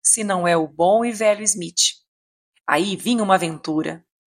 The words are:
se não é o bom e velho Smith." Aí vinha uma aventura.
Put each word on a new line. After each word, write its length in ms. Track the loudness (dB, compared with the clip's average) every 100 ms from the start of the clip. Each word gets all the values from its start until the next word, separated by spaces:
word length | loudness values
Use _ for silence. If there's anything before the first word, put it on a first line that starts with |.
se 200 | 0 0
não 220 | 0 0 2
é 80 | 2
o 100 | 0
bom 380 | 0 2 4 2
e 60 |
velho 300 | 0 0 0
Smith." 540 | 0 -4 -4 -2 -2 -4 _ _ _ _ _ _ -2
Aí 280 | 0 0 -4
vinha 280 | -2 -2
uma 120 | 2 2
aventura. 680 | 0 -6 -4 -4 -4 -8 _ _ _